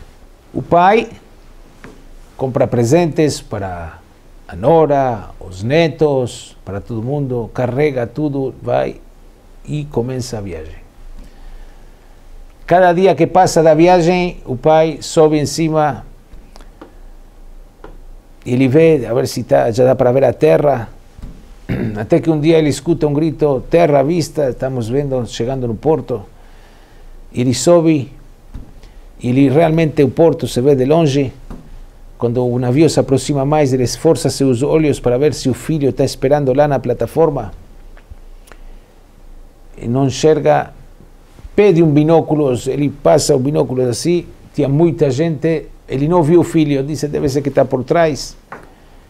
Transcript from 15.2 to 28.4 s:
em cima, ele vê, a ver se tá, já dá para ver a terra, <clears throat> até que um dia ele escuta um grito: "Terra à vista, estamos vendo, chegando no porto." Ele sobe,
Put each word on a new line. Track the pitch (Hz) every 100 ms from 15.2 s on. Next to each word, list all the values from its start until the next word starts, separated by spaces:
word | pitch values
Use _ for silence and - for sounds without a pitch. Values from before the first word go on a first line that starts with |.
| 156 151
em | 143
cima, | - 165 156 151 113 - - _ - - - - - - - - - - - - - - - - - - - - - -
ele | 123 135
vê, | 139 165 151 113
a |
ver | 120 135
se | -
tá, | 117 139 127
já | 113 127
dá | 123
para | 127
ver | 131 131
a |
terra, | 117 156 160 147 131 104 - - - - - - - -
<clears throat> | 127 113 104
até | 107 165
que | 156
um | 156
dia | 151 165
ele | 151
escuta | 131 - 147 151
um |
grito: | 143 160 139 151 131 -
"Terra | 165 165 143
à |
vista, | 139 175 147 - 139
estamos | 117 131 131 110
vendo, | 135 143 131 113
chegando | - 117 135 123
no | 107
porto." | 139 156 - 117 95 - - - - - - - - - -
Ele | - 123
sobe, | 120 - 175 165 156 117 - - -